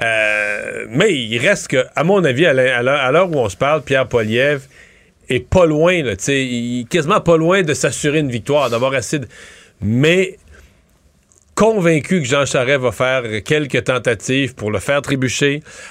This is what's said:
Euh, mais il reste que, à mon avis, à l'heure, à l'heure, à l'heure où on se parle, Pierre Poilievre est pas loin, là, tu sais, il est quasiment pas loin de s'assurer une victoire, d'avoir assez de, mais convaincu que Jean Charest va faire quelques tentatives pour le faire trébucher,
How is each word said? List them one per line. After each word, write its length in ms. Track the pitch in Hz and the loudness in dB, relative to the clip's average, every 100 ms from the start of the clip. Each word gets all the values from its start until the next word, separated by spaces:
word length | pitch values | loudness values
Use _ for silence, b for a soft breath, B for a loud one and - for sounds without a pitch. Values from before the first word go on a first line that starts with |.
Euh, 840 | 113 110 107 107 104 104 113 - 110 | 0 2 2 2 -2 -4 -8 -10 -6
mais 240 | 120 214 151 | 0 2 0
il 240 | 110 117 | -2 -2
reste 300 | 147 185 - | 0 0 0
que, 160 | 135 123 - | -2 -2 -2
à 80 | |
mon 200 | 156 202 | 2 2
avis, 220 | 160 123 170 | 2 2 4
à 80 | |
l'heure, 240 | 131 127 123 | 4 2 2
à 60 | |
l'heure, 160 | 123 143 | 0 0
à 120 | 131 | 2
l'heure 180 | 151 185 | 2 2
où 40 | 151 | 0
on 120 | 110 | -2
se 80 | - | -2
parle, 240 | 139 156 | 0 0
Pierre 260 | 135 135 123 | 0 -2 0
Poilievre 540 | 120 107 117 139 147 135 b b b b _ - | 0 0 0 0 -2 -6 b b b b _ -4
est 100 | 123 | -4
pas 260 | 127 185 165 | 0 4 4
loin, 380 | 151 170 180 | 4 2 2
là, 120 | 131 95 | -2 -4
tu 80 | - | -2
sais, 200 | 139 131 | -2 -2
il 360 | 120 120 123 | -4 -4 -6
est 80 | 117 | -2
quasiment 320 | 175 147 190 | -2 0 0
pas 160 | 170 165 | 2 2
loin 260 | 160 190 | 4 2
de 100 | 160 | 0
s'assurer 460 | 143 147 - 151 151 | 0 -2 -2 -2 0
une 120 | 143 | -2
victoire, 380 | 120 101 147 131 | -4 -2 0 0
d'avoir 240 | 117 131 | 0 -2
assez 260 | 135 - 151 | -2 -4 -6
de, 80 | 120 B B B B _ | -6 B B B B _
mais 560 | 98 120 151 180 185 - - b b b b _ _ _ _ _ _ - | -2 2 2 2 0 -8 -20 b b b b _ _ _ _ _ _ 0
convaincu 680 | 208 220 170 156 - 185 | 0 2 2 0 0 -2
que 60 | 123 | 0
Jean 180 | 143 135 | -2 0
Charest 340 | 143 123 139 | 0 0 0
va 120 | 123 | 0
faire 320 | - 127 131 117 107 | -2 -2 -2 -4 -6
quelques 420 | - 151 143 127 - | -2 -2 0 -2 -2
tentatives 680 | 127 110 113 - 131 131 | -2 -2 -4 -2 -2 -2
pour 160 | - 107 | -6 -6
le 80 | 104 | -4
faire 240 | - 143 | -2 -2
trébucher, 640 | - 139 127 - 143 147 B B B | -2 -2 -2 0 -2 -2 B B B